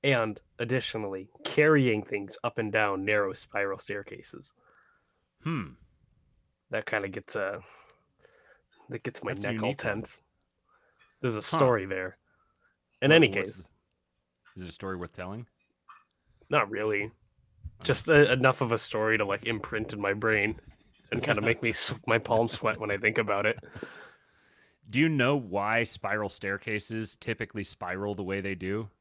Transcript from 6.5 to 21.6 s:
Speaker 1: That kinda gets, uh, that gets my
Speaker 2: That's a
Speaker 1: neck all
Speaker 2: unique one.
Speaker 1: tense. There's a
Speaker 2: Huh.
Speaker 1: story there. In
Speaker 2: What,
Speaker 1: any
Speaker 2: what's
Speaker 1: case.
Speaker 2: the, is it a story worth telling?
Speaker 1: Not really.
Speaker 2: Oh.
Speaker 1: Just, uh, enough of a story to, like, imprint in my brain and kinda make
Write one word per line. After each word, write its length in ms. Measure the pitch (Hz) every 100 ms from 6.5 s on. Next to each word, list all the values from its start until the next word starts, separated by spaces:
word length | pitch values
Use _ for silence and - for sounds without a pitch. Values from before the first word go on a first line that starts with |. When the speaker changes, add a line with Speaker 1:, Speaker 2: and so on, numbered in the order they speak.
| _ _
Speaker 1:
That 160 | 110 -
kinda 220 | 110 98
gets, 280 | 104 - 110
uh, 240 | 98 98 - - - _ _ _ _ _ _ _ _ _ -
that 140 | 123
gets 200 | - -
my 80 | 98
Speaker 2:
That's 100 | 95
a 40 | 101
Speaker 1:
neck 100 | 113
all 60 | 117
Speaker 2:
unique 160 | 131
one. 100 | 120
Speaker 1:
tense. 280 | 104 110 - _ _ _ _ _ _ _ _ _ _
There's 140 | 131
a 60 | 107
Speaker 2:
Huh. 160 | - 160
Speaker 1:
story 280 | 135 117 95
there. 320 | 95 92 - _ _ _ _ _ _ _ _
In 80 | 135
Speaker 2:
What, 60 | 165
Speaker 1:
any 100 | 143
Speaker 2:
what's 80 | 98
Speaker 1:
case. 320 | 95 - - _ _ _ _ _ _ _ _
Speaker 2:
the, 60 | -
is 40 | 90
it 20 |
a 20 |
story 240 | - 98 92
worth 160 | 87
telling? 340 | - 90 107 120 _ _ _ _ - _ _ _ _ _
Speaker 1:
Not 200 | 147 104
really. 400 | 104 110 104 107 - _ _ _ _ - -
Speaker 2:
Oh. 20 |
Speaker 1:
Just, 260 | - 131 -
uh, 220 | 151 147
enough 300 | 127 131 131
of 100 | 120
a 80 | 113
story 400 | - 110 110 110
to, 60 |
like, 200 | 101 101
imprint 480 | 113 113 - 110 107
in 80 | 104
my 120 | 101
brain 480 | 101 113 110 104 107 - - _ _ _
and 100 | 113
kinda 220 | - 107
make 200 | 110 117